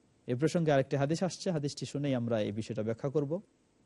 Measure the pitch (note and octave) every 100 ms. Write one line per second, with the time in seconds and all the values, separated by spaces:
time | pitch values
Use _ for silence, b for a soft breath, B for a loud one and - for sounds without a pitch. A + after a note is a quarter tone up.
0 | _ _ - B2 D#3 F3 D#3 C#3 C3 C#3
1 | C#3 D#3+ F#3 - G3 E3 C#3 - C3+ C#3+
2 | C#3+ B2+ A#2 A2+ G#2+ G#2 G#2+ A2 G#2+ A2+
3 | C#3+ D3+ C#3+ E3+ - _ _ _